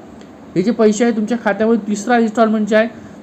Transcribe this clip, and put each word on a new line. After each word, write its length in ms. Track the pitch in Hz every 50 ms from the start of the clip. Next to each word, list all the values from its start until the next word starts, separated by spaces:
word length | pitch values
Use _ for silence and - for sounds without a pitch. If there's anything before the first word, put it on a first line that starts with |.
| - - - - - - - - - - -
हे 80 | 165
जे 80 | 180 233
पैसे 340 | 220 - 220 214 208 208 240
आहे 120 | 240 220
तुमच्या 220 | 226 214 214 240 233 -
खात्यामध्ये, 440 | 214 202 220 220 220 233 220 - 208
तिसरा 300 | 208 202 - 247 247 233
इन्स्टॉलमेंट 500 | 233 214 220 247 226 220 220 220 208 202
जे 80 | 214
आहे 100 | 214 226 233 - - - - - -